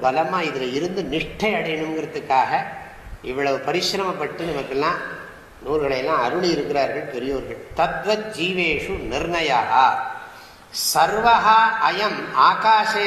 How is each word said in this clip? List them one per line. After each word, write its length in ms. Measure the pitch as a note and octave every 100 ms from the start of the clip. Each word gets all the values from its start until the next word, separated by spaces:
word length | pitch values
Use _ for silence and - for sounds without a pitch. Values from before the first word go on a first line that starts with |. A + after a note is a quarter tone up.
பலமா 360 | B2+ D3 E3 F#3
இதுல 260 | D#3+ C3+ B2+
இருந்து 280 | C3+ F3 F#3+
நிஷ்டை 440 | D#3 D#3 - - G#3
அடையணுங்கிறதுக்காக 1040 | F3+ D#3+ D#3 D#3 D#3+ D3 D3 C3+ C3 B2 D#3+ G3 - - - - -
இவ்வளவு 340 | B2 C3 C#3+ C3+
பரிசிரமப்பட்டு 760 | C#3+ E3 F3+ G3 F#3+ E3+ D3 -
நமக்கெல்லாம் 560 | E3+ C#3+ C3 C3+ D#3 F3 - - - - - -
நூல்களை 340 | B2+ D3+ C#3 C3
எல்லாம் 240 | C#3 D#3
அருளி 240 | A#2+ D#3+ F3+
இருக்கிறார்கள் 600 | D3 C#3 D3 C3 D3 D3+
பெரியோர்கள். 500 | B2 C3 C3+ B2 A2+ - -
தத்வத் 540 | E3 - G3 G#3+ G#3+
ஜீவேஷு 640 | - F3 F#3 E3+ C#3+ - - A2+
நிர்ணயா 520 | B2+ E3 E3+ D#3 B2 A2 C3+ B2+ - - - - - - - - -
சர்வஹா 760 | - - - G#3 A#3 A3+ G3+ A3 A3+ -
அயம் 380 | D3 F3+ G#3 D#3 - C3
ஆகாஷே 640 | D3+ F#3 A3 A3 - G3+